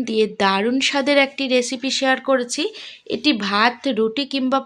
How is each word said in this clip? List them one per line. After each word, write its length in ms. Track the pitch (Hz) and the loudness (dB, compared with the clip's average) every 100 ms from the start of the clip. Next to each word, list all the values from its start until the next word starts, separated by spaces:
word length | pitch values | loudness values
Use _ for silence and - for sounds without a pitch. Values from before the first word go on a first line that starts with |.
দিয়ে 200 | 233 220 214 214 | -2 0 0 2
দারুণ 380 | 196 196 220 262 | 2 2 0 0
স্বাদের 380 | 262 285 262 285 | 0 0 2 4
একটি 260 | 269 269 269 | 2 0 0
রেসিপি 440 | 254 240 262 269 | 0 0 -4 -4
শেয়ার 280 | - 269 262 | -2 0 0
করেছি। 420 | 262 262 240 285 392 - - - - | 2 0 0 -4 -4 -6 -16 -18 -8
এটি 240 | - 294 233 | -2 0 0
ভাত, 360 | 196 202 233 240 277 220 | 0 2 2 2 -2 0
রুটি 280 | 220 220 277 | 0 -2 -4
কিংবা 340 | 269 254 269 | -2 0 -2